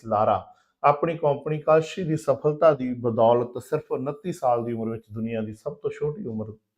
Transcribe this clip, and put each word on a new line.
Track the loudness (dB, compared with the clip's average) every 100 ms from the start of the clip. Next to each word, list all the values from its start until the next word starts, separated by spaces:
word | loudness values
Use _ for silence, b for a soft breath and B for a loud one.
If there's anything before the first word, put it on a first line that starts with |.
| -2
ਲਾਰਾ | 2 4 2 -2 b b b
ਆਪਣੀ | 2 2 0 0
ਕੰਪਨੀ | -2 -2 -4 -4
ਕਲਸ਼ੀ | 4 4 4 -6
ਦੀ | -4 -2
ਸਫਲਤਾ | 0 0 0 4 4
ਦੀ | 4 -2
ਬਦੌਲਤ | -2 -2 4 6 6 2 -8
ਸਿਰਫ | -4 -6 -4
ਉਨੱਤੀ | -6 -6 -6 -8
ਸਾਲ | -4 0 0 -2
ਦੀ |
ਉਮਰ | -4 -6
ਵਿੱਚ | -8 -10
ਦੁਨੀਆ | -8 -6 -4
ਦੀ | -6
ਸਭ | -8 -10
ਤੋਂ | -8 -8
ਛੋਟੀ | -4 -6 -6 -8
ਉਮਰ | -8 -8 -12 _